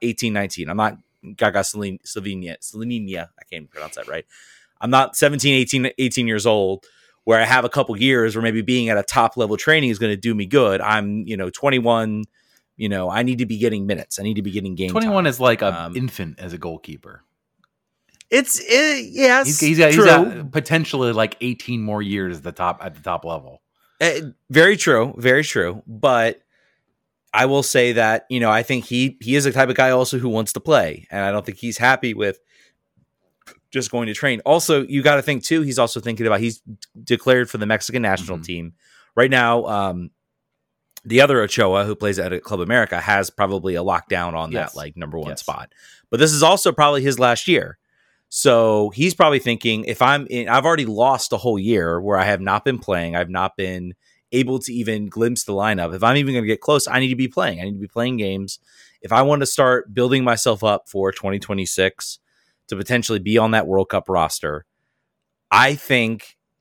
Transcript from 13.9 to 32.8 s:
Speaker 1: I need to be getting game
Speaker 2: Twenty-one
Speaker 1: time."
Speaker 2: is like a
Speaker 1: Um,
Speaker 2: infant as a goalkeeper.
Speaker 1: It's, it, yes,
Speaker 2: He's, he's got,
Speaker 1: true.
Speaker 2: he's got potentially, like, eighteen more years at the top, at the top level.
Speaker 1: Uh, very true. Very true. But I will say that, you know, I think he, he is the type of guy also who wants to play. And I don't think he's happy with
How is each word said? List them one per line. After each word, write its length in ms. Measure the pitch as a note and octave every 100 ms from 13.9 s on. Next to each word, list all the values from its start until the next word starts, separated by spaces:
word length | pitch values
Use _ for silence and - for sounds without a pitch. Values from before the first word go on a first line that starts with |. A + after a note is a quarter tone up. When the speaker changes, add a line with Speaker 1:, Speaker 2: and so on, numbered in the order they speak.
| F#2 - -
Speaker 1:
I 40 |
need 120 | G#2 G#2
to 80 |
be 80 | G2
getting 220 | G2+ F#2+
game 160 | F2+ F#2
Speaker 2:
Twenty-one 360 | A3 A#2+ G3 D3
Speaker 1:
time." 40 |
Speaker 2:
is 100 | B2
like 220 | B2+ A2+
a 200 | G2 E2+
Speaker 1:
Um, 140 | E2+ A#2+
Speaker 2:
infant 440 | B2+ - E2 -
as 140 | F2+
a 40 | E2+
goalkeeper. 680 | E2+ E2 - C#2+ - - _ _ _ _ _ _ _ _ _ _ -
Speaker 1:
It's, 300 | C4 B3+ -
it, 460 | - B3+ D4+ C#4 A3+
yes, 360 | C4 C4 B3+ D3+
Speaker 2:
He's, 120 | D3
he's 160 | D#3 E3
got, 160 | D3+
Speaker 1:
true. 100 | D#3+
Speaker 2:
he's 100 | F#3+
got 380 | D#3 F3 - C#3+
potentially, 640 | D3+ - E3 D3+ C#3 A#2+
like, 240 | A2 A2 -
eighteen 420 | B2 A#2+ - A#2
more 200 | G#2+ G#2
years 380 | G2+ G2+ F#2 E2
at 40 |
the 80 | E2+
top, 320 | - F2+ F2
at 100 | F#2
the 80 | D2+
top 220 | F#2 E2+
level. 380 | E2 D#2+ C2 - _ _ _ -
Speaker 1:
Uh, 180 | E3 D3 D3 - -
very 260 | C3+ F#3 G#3
true. 400 | E3 A#2 B2+ -
Very 280 | B2 C#3 D3
true. 360 | G#2+ F2 G#2 -
But 540 | A2 C#3+ A#2+ A2+ - _ _ _ _ _ _ _ _ _
I 120 | A2 C3
will 180 | C#3
say 300 | C3+ C3 A#2+
that, 320 | A#2 A2 A2+ -
you 120 | B2+
know, 100 | A2
I 120 | A2
think 200 | A#2+ B2+
he, 340 | - B2 C3 -
he 160 | A2+ C#3+
is 80 | C3+
the 80 |
type 160 | B2+ C3
of 60 | C3
guy 160 | C3
also 260 | B2+ B2 B2+
who 100 | B2
wants 240 | A2 G#2+
to 60 | G#2
play. 480 | D#3+ C#3 D#2+ - -
And 120 | G2
I 100 | G2
don't 140 | G#2 G#2+
think 120 | F#2
he's 200 | A#2+ G#2+
happy 360 | B2 C3 B2
with 240 | G#2 G2+ - _ _ _ _